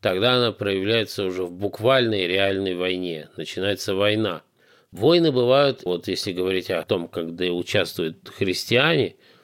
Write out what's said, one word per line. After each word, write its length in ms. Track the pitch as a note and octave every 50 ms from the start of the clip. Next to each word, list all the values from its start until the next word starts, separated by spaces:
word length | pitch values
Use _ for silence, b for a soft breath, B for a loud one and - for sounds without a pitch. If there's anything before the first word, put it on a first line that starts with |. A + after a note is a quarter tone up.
тогда 340 | - A2 F#2 F#2 G2+ B2 B2+
она 160 | B2+ B2 A#2
проявляется 720 | G#2 - - G2+ G2 F#2+ F#2+ G2+ A2+ A#2 G#2+ F#2+ - - G2+
уже 200 | F#2 F#2 F#2 F#2
в 100 | F2 F2
буквальной 720 | F2+ G2+ G2+ - - G#2 A#2+ C3+ C3 B2 A2+ G#2+ G2+ F#2 E2+
реальной 480 | F2+ F#2+ G2 G2 G2 F#2+ G2 F#2+ F2+
войне. 540 | F2 F2+ F#2 F#2 F2+ F#2 F2+ E2 D#2 D2+ - _ -
Начинается 580 | D#2+ - - - F#2 G2+ G2+ F#2 - - G2
война. 460 | F#2+ G2+ G#2 G#2+ G#2+ A2 G2+ F2 D2+ _ _ b b b b b b b b -
Войны 380 | - G2+ C#3 E3+ F3 E3 D#3+
бывают, 500 | C3+ B2 A#2+ A#2+ C3 C#3 C#3+ C#3 C3 - -
вот 220 | F2+ F2+ F2 - -
если 260 | F#2 - - G#2+ F2+
говорить 360 | F2 F2+ F#2 F#2+ F#2 F2 -
о 140 | F#2+ E2 D#2+
том, 240 | _ G#2 F#2 E2+ E2+
когда 380 | - F2+ E2 E2 E2+ E2+ F2+
участвуют 840 | F2+ F2 F2 F2 - - G#2 F#2 E2 - - F2 D#2+ E2 - _ -
христиане, 840 | - - - F#2+ F2+ - - - A#2 A#2+ C#3 D#3 E3+ D3 A#2+ E2+ - b b b b b